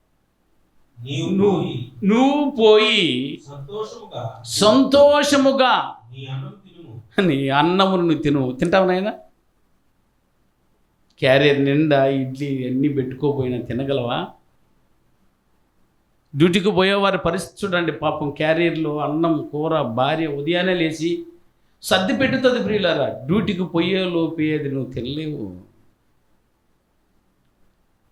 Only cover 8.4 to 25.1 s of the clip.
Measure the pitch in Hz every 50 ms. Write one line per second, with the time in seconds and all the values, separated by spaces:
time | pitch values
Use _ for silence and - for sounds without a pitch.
8.4 | 131 123 127 143 170 175 196 190 190 185 180 185 190 214 262 - - _ _ _
9.4 | _ _ _ _ _ _ _ _ _ _ _ _ _ _ _ _ _ _ _ _
10.4 | _ _ _ _ _ _ _ _ _ _ _ _ _ _ _ _ 147 131 131 139
11.4 | 147 147 139 131 139 139 139 151 160 151 143 135 135 139 139 135 131 131 131 135
12.4 | 143 143 135 131 127 127 127 131 135 131 135 135 123 127 127 - 151 143 135 131
13.4 | 127 127 123 120 - - 117 123 139 135 139 127 120 117 131 156 185 - - _
14.4 | _ _ _ _ _ _ _ _ _ _ _ _ _ _ _ _ _ _ _ _
15.4 | _ _ _ _ _ _ _ _ _ _ _ _ _ _ _ _ _ _ - 139
16.4 | 165 180 175 208 175 208 180 185 185 196 202 202 196 196 190 - - 170 175 190
17.4 | - - - - 208 196 175 175 170 160 143 - 151 151 - - 151 143 135 -
18.4 | 156 156 160 165 170 165 151 160 160 151 147 151 143 143 147 160 170 165 160 143
19.4 | 120 - - 147 156 160 160 151 139 117 113 123 131 143 160 160 165 151 143 139
20.4 | 143 160 175 175 180 185 180 170 160 156 - 151 156 170 170 170 - - - -
21.4 | _ _ _ _ _ _ _ _ - - 202 185 190 262 254 - 269 - 262 254
22.4 | 254 247 - 208 190 202 214 196 185 165 160 151 131 110 - - 127 135 185 220
23.4 | - 208 190 175 185 165 - 170 175 185 190 190 185 180 175 165 165 151 160 165
24.4 | 151 156 151 147 143 139 135 135 123 - - 131 117 131